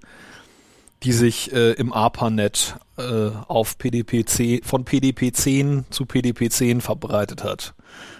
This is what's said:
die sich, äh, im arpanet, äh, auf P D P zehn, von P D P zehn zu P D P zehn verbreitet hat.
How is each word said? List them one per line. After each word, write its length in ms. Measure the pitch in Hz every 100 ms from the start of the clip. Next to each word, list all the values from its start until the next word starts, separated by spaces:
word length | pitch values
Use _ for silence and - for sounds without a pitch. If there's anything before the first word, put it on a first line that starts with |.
| - - - - - _ _ _ - -
die 100 | 127
sich, 400 | 117 120 - -
äh, 180 | 127 117
im 200 | 113 120
arpanet, 840 | 110 110 - 117 110 104 - - - - -
äh, 320 | 123 113 107 107 104
auf 300 | 117 110 -
P 120 | 127
D 140 | 123
P 220 | 117 117 110
zehn, 380 | - 120 120
von 200 | - 131
P 160 | 127 139
D 140 | 135
P 180 | 131 127
zehn 540 | - - 135 139 143 131
zu 160 | - 131
P 160 | 131
D 120 | 123
P 160 | 117 117
zehn 320 | - 123 120
verbreitet 640 | - 107 110 104 104 -
hat. 300 | 104 101 - - - - - -